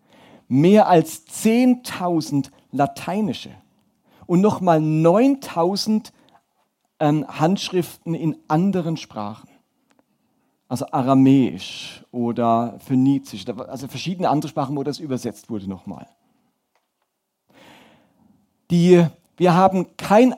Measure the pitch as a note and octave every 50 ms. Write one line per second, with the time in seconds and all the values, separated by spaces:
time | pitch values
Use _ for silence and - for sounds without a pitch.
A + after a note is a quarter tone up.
0 | _ _ _ _ _ _ - _ _ - A#2 C3+ D#3 F3+ G#3 G#3+ G3+ - F3+ E3
1 | D#3+ - - - _ - - - - A3 A3+ A#3+ B3+ B3+ B3 B3 - - - -
2 | F#3 F3 F3 D#3+ D3+ - D3 C#3 C3+ - _ _ _ _ - C3 C#3+ C#3 C#3 -
3 | - - F3+ G#3 A3 F3 - - - - - - _ _ _ _ _ _ _ _
4 | _ _ _ _ - - F3 F3 G3+ G#3+ C3+ - F#3 F3+ E3 D#3 D#3 D#3 D#3 D#3
5 | D#3+ E3+ F3 G#3+ B3+ C#4 C#4 C4+ - - - F3 E3+ F3+ G3+ F#3+ - G#3+ A3 G#3+
6 | - - _ _ _ _ _ _ _ _ _ _ _ _ _ _ _ _ _ -
7 | D#3 D3 D3+ D#3 C3 - - - D#3 E3+ G3 - - - - F3+ E3 - - -
8 | _ E3+ E3 D#3+ D#3+ D#3+ D3 - _ - D3+ D#3+ F#3 G3+ F#3 F#3 D#3 E3 D#3+ D3+
9 | - - - A2 G#2 G#2 A2 - - _ _ _ _ _ _ _ _ _ _ _
10 | _ _ _ _ _ _ _ _ _ _ _ _ _ _ B2+ B2 C#3 - - D3
11 | A#2+ C3 C3+ C3+ C3+ C3+ C3+ C#3 B2 E2+ C2+ F#2+ - - - - - - - -
12 | - _ - B2 A#2+ A#2 A2+ A#2+ A#2 A#2 A2+ A2+ A#2+ A#2 G2+ - - - C3+ B2+
13 | C3 C#3 C#3 C3+ C3+ - - G2+ F#2+ A#2+ G#2+ A2 B2+ - - A#2 C#3 B2+ - B2
14 | - E3 F#3+ F3 F3+ A#2+ C3+ D3+ D3 D3 - D#3 C#3 C3 D3 C#3 C3+ D3 C#3 -
15 | D#3+ C#3 C3 A#2+ A#2+ A#2 G2 - _ - A#2 G#2 F#2+ F#2+ F#2+ F2+ - G#2 E2 B1+
16 | - - _ _ _ _ _ _ _ _ _ _ _ _ _ _ _ _ _ _
17 | _ _ _ _ _ _ _ _ _ _ _ _ - - - - _ _ _ _
18 | _ _ _ _ _ _ _ _ _ _ _ _ _ - F3 F3 E3+ F3+ F3+ F3
19 | E3+ D3 - _ _ _ _ - F3 F3+ E3 F3+ F#3+ F#3+ F#3+ F#3 E3+ - _ -
20 | - - G3 A3 B3+ B3+ -